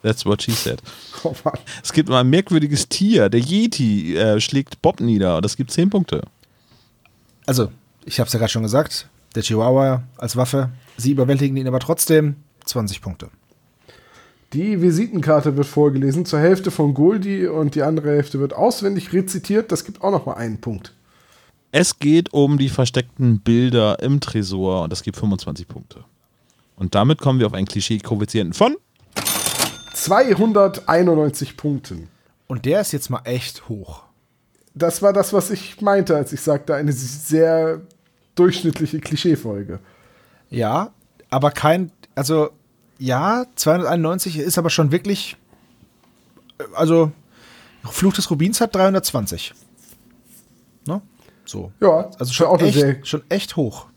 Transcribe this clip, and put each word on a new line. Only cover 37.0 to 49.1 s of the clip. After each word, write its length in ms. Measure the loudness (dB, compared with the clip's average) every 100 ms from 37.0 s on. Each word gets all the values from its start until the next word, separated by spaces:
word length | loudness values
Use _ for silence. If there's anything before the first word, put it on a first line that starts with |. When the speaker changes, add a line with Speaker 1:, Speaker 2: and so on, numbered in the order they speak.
| -6 -10 -2 2 4 4 0 -4 -12 _ _ _ _
Speaker 2:
durchschnittliche 640 | 4 4 4 -2 -2 -4 -4
Klischeefolge. 800 | -6 -2 0 0 -2 -8 -10 -12 _ _ _ _ _ _ _
Speaker 3:
Ja, 400 | -4 -2 -2 -4 _ _ _ _
aber 200 | 0 0
kein, 380 | 2 2 2 -2 _ -12
also, 360 | -6 0 0 0 _ _ _ _ _
ja, 480 | -4 0 0 -2 -4
zweihunderteinundneunzig 840 | -2 0 2 2 0 0 -2 -6 -6
ist 200 | -2 -2
aber 120 | 0
schon 200 | 2 2
wirklich, 440 | 2 -2 -4 -6 -16 _ _ _ _ _ _ _ _ _ _ _ -16
äh, 60 | -12
also, 380 | -2 4 4 4 -2 _ _ -20 -20 -20 _
Fluch 300 | -12 0 0
des 160 | 0 -4
Rubins 300 | 0 0 0
hat 140 | -2
dreihundertzwanzig. 800 | 2 2 2 -2